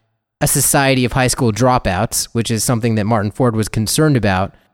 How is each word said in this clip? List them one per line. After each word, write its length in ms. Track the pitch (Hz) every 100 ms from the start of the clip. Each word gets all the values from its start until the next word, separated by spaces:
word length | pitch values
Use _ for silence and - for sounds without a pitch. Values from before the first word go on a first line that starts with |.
| _ _ _ -
a 60 | 143
society 580 | 143 - 147 135 131 123
of 80 |
high 140 | 135 127
school 240 | - 120
dropouts," 760 | 104 127 123 104 90 113 - -
which 160 | 117 110
is 140 | 110
something 320 | - 113 117 110
that 100 | 104
Martin 240 | 113 104
Ford 240 | - 127 110
was 140 | 104
concerned 480 | 113 107 - 156 131
about, 360 | 101 92 101 - _